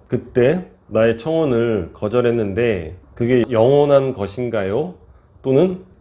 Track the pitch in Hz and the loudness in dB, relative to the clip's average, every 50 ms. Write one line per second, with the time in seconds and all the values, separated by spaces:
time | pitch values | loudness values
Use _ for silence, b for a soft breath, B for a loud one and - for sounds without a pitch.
0 | _ - 131 120 - - - 123 120 131 160 185 180 - - _ _ - 104 107 | _ -6 -6 -6 -6 -4 0 2 2 2 2 0 -4 -10 -18 _ _ -4 0 0
1 | 110 117 113 113 - 160 160 160 165 143 123 113 117 120 113 101 85 78 - - | 2 0 0 -2 -4 -4 -2 0 0 0 0 0 0 0 -2 -4 -4 -6 -10 -8
2 | - 104 107 123 120 120 117 117 110 101 95 107 120 120 107 90 80 78 - - | -8 -4 -2 0 0 0 0 -2 -2 -2 -2 -2 -2 -2 -2 -4 -6 -10 -14 -16
3 | - - - - 120 117 127 127 113 135 123 110 110 127 143 143 147 143 143 139 | -20 -16 -8 -6 -2 0 2 2 0 2 2 2 4 4 4 4 4 6 4 4
4 | 135 135 123 95 101 92 95 123 123 120 113 110 98 95 101 123 156 185 180 - | 4 2 -4 -4 -6 -8 -6 -6 -6 -4 -4 -4 -4 -2 -2 -4 -4 -6 -10 -16
5 | _ b b b b b b _ - 135 131 135 175 190 185 185 - - _ _ | _ b b b b b b _ -4 0 2 2 2 2 0 -6 -12 -18 _ _